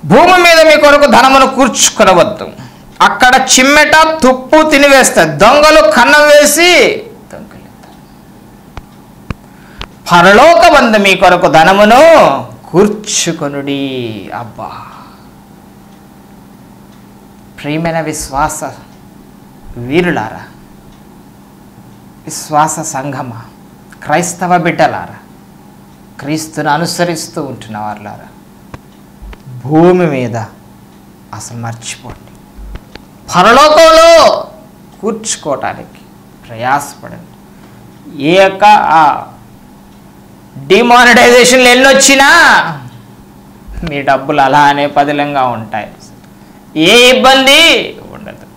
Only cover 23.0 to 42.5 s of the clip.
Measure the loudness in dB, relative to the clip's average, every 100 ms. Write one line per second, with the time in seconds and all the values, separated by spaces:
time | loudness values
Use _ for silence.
23 | -10 -12 -12 -16 -20 -20 -20 -20 -20 -18
24 | -4 -4 -4 -8 -4 -2 -2 -2 -2 -4
25 | -14 -18 -20 -20 -20 -20 -20 -20 -20 -20
26 | -20 -16 -10 -8 -8 -8 -4 -4 -4 -4
27 | -6 -6 -10 -12 -12 -14 -16 -12 -12 -12
28 | -16 -18 -20 -20 -20 -20 -20 -20 -20 -20
29 | -20 -20 -20 -20 -20 -16 -2 2 2 2
30 | -2 -4 -6 -8 -12 -18 -20 -20 -20 -20
31 | -20 _ -20 -20 -16 -14 -12 -12 -16 -18
32 | -20 -20 -20 -20 -20 -20 -18 -20 -20 -20
33 | -20 -20 -6 0 2 4 4 4 4 4
34 | 4 4 4 0 -8 -20 -20 -20 -20 -10
35 | -10 -8 -10 -10 -8 -8 -8 -12 -18 -20
36 | -20 -20 -20 -20 -20 -10 -4 -4 -6 -18
37 | -20 -20 -20 -20 -20 -20 -20 -20 -20 -20
38 | -20 -6 -2 2 2 2 4 4 2 2
39 | 2 0 -10 -20 -20 -20 -20 -20 -20 -20
40 | -20 -20 -20 -20 -20 -20 -2 0 2 2
41 | 4 4 4 4 4 2 2 2 2 2
42 | 2 2 2 4 4